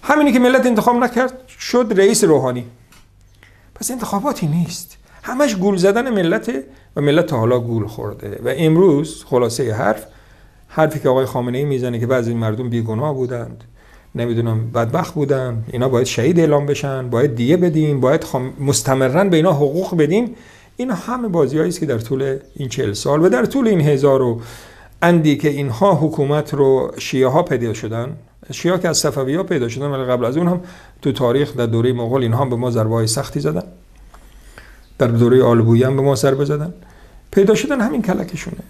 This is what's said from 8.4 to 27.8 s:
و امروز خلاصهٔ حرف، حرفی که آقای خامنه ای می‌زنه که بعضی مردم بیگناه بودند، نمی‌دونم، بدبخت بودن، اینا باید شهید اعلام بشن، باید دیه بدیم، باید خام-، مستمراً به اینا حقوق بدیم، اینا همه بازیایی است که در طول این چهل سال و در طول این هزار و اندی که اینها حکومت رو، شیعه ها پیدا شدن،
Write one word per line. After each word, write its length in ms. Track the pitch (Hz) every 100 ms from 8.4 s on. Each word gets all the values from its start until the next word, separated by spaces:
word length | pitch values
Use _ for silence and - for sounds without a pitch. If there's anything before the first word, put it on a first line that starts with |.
و 100 | 120 135
امروز 680 | 160 160 190 143 156 -
خلاصهٔ 480 | - 131 120 113 123
حرف، 320 | 107 95 110 - - - - - - -
حرفی 300 | - 156 147
که 100 | 135
آقای 180 | 131 135
خامنه 320 | 127 120 120
ای 60 |
می‌زنه 340 | 147 135 123 120
که 80 | 117
بعضی 280 | 127 113
مردم 360 | 117 113 107 127
بیگناه 440 | 117 113 110 147
بودند، 500 | 135 123 123 120 113 - - - - _
نمی‌دونم، 560 | - 120 117 117 113 113
بدبخت 440 | 117 117 160 165
بودن، 500 | - 139 135 127 117 113
اینا 160 | 120 127
باید 180 | 120 127
شهید 340 | - 123 170
اعلام 260 | 160 147 143
بشن، 440 | 143 143 135 127
باید 240 | 117 143
دیه 220 | 117 120 175
بدیم، 440 | 180 156 151 139
باید 240 | 127 156
خام-، 360 | - 135 127 135
مستمراً 640 | 139 139 - 131 131 143
به 120 | 202 165
اینا 160 | 160
حقوق 440 | 139 143 156 185 175
بدیم، 400 | 151 190 240 - - - - _
اینا 180 | 247
همه 340 | 190 208 247 233
بازیایی 400 | 170 135 151 170
است 120 | 175
که 60 | 151
در 120 | 117
طول 400 | 113 135 135 135 -
این 140 | - 135
چهل 240 | 131 117
سال 320 | 101 135 147
و 40 | 175
در 160 | 247
طول 240 | 233 277 233
این 120 | 190
هزار 420 | 151 139 143 135
و 180 | 123 117 113 - - - - -
اندی 340 | 170 175 156 143
که 120 | 156
اینها 460 | 139 139 110 202
حکومت 600 | 160 151 - 139 151 147
رو، 380 | 143 135 131 127 -
شیعه 300 | - 135 131
ها 140 | 143
پیدا 320 | 170 139 117
شدن، 420 | 107